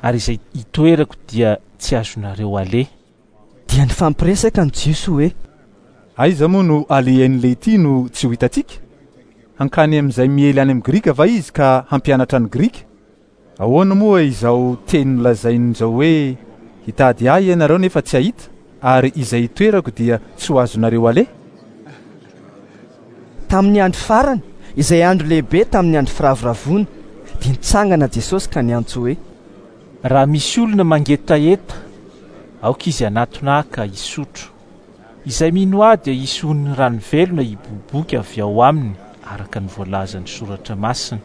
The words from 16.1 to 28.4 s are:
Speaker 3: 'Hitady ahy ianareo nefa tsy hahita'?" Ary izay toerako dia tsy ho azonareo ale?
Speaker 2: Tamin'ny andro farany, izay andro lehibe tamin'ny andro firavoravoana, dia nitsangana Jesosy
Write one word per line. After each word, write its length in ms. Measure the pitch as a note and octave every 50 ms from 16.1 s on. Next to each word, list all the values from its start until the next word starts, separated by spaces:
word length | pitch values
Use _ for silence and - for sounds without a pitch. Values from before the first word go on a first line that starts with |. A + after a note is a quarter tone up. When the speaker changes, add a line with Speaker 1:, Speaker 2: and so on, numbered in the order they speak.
| D#3+ D#3 D3 C3+ B2+ C3 - - - - - - - - -
Speaker 3:
'Hitady 420 | - G#2+ - C#3 B2+ A#2+ - A#2 B2
ahy 200 | C#3+ F3+ G3 F#3
ianareo 300 | F3+ E3+ D#3+ C#3+ D#3 F#3
nefa 220 | F#3 F#3 - D3+ C3+
tsy 140 | - -
hahita'?" 400 | B2+ C3 G3+ A#3+ - - - - - _ _ - - -
Ary 300 | B2+ C3 C3 B2+ C3 C3
izay 340 | D#3+ C3 A2+ B2 A#2+ A#2+ A#2
toerako 420 | - - G3 G#3+ G#3 G3 D#3+ B2+
dia 300 | A2+ - A#2 A#2 A#2+ A2 - - -
tsy 160 | - - - D#3
ho 60 | C3
azonareo 480 | B2 A#2 - A2 A2+ A2+ A#2 A#2 A2+ A#2
ale? 180 | A2+ D#3+ A#3+ - - - - - - - - - - - - - - - - - - - - - - - - - - - - - - - - - - - - - - - - - - - - -
Speaker 2:
Tamin'ny 320 | - F#3+ G3 G3+ G#3 G#3
andro 200 | F#3+ F#3 F#3 -
farany, 420 | - - A3 A3 C4+ C#4+ C4 G#3 - - - - - - -
izay 260 | C3+ C#3+ - F3 E3 E3+
andro 220 | F3 F#3 F#3 D#3
lehibe 380 | D3+ E3 D#3+ C#3 A2 - E3+ G#3+ -
tamin'ny 280 | - G3+ F3+ E3 D#3+ D3+
andro 140 | C#3 - -
firavoravoana, 720 | - D3+ C#3 C3+ A2+ A2+ A#2+ A#2 A2 - C#3 E3 G3+ G#3+ - - - - - - - - - - -
dia 120 | - B2 C3
nitsangana 560 | - - - - G3+ G#3 G3+ F#3 D#3+ D3 A#2+
Jesosy 400 | - A#2 A2+ - - F#3+